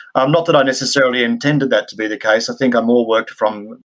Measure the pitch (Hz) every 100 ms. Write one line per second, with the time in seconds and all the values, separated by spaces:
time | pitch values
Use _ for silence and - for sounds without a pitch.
0 | - - 135 165 165 147 135 127 123 143
1 | 131 123 117 117 143 147 131 110 - 101
2 | 110 104 110 110 117 120 131 120 113 120
3 | 113 113 110 - 107 104 104 120 _